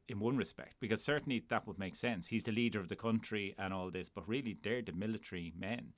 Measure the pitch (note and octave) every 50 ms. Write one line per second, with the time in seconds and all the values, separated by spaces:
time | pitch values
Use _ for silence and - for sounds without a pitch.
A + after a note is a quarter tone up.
0 | - - A2+ G2+ G#2+ A#2 C3+ C3 G2+ - - - - - - _ - G#2 A2 -
1 | - - D3 D3+ - C#3+ B2+ A2 - - A#2 A2 - A2 F2+ F#2 G2 F#2 - -
2 | - A#2+ A#2 F#2 E2+ - A2+ A2 - A#2+ G#2+ A2+ A#2+ A#2 - G#2+ F2+ E2+ G2+ -
3 | - A2+ A2+ A2+ A2+ - A2 G#2 G2+ G2 - - G2 F#2+ F#2+ F#2+ F#2 F#2 F2 F#2+
4 | F2 - - G2+ E2+ F#2+ A2+ C#3 C#3 A#2 F#2+ - - G2+ A#2+ B2 A2+ G#2 D#2+ F2
5 | G2+ A2 A2 G2+ - - G2 F2+ E2+ E2+ D#2+ F2+ F#2+ F#2+ A#2 A#2+ - - -